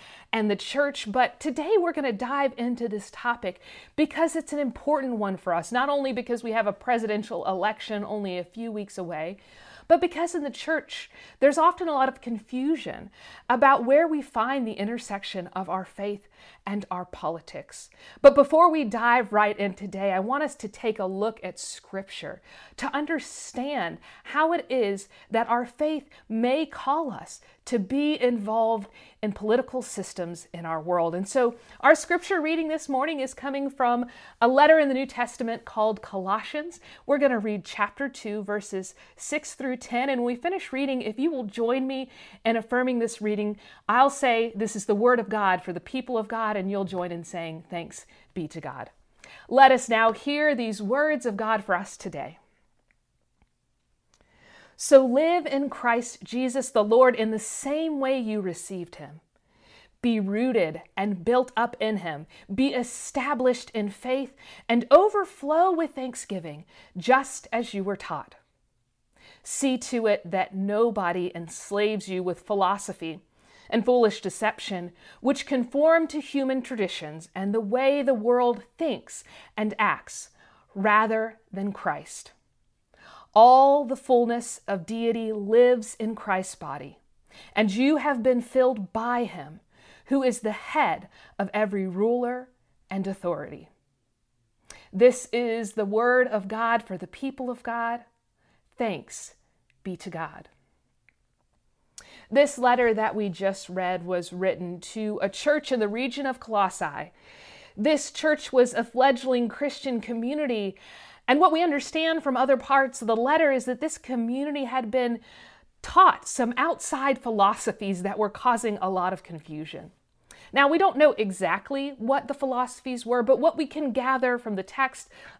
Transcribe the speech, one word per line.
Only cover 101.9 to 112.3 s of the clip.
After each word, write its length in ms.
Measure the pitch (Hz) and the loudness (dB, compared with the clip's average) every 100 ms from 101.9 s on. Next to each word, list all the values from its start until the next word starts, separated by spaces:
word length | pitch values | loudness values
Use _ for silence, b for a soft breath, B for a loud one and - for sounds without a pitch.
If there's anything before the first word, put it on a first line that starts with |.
| - B B B | -20 B B B
This 260 | 247 285 247 | 4 4 4
letter 360 | 247 247 233 | 2 4 2
that 220 | 214 214 214 | 2 -2 -2
we 140 | 208 | -4
just 400 | 170 196 196 - | -2 -4 -4 -8
read 360 | 185 180 180 170 | -6 -4 -4 -4
was 280 | 180 175 | -6 -6
written 460 | 180 190 - 175 175 | -4 -2 -2 -6 -10
to 380 | - 220 214 214 | -12 -8 -6 -4
a 80 | 196 | -4
church 420 | - 294 294 - | -2 0 0 0
in 80 | 254 | -2
the 80 | 208 | -2
region 380 | 226 262 277 269 | -2 -6 -4 -6
of 140 | 247 | -6
Colossae. 720 | - 208 190 - 160 143 151 _ B B B B B B | -4 0 0 -2 -8 -8 -14 _ B B B B B B
This 360 | 262 294 - | 2 2 0
church 400 | - 311 302 - | -2 0 0 2
was 220 | 254 247 | 4 4
a 100 | 233 | 2
fledgling 640 | 233 240 269 240 254 247 233 | -2 2 4 2 0 0 -2
Christian 540 | - 285 - 269 233 | -4 -6 -4 -6 -6
community, 760 | 233 233 233 302 285 226 196 - B B B B B | -6 -6 -4 -4 -2 -2 -4 -8 B B B B B
and 140 | 277 | 4
what 140 | 349 | 6
we 100 | 320 | 4
understand 580 | 349 285 - 320 320 320 | 2 0 -2 -2 0 -2
from 140 | 277 | -2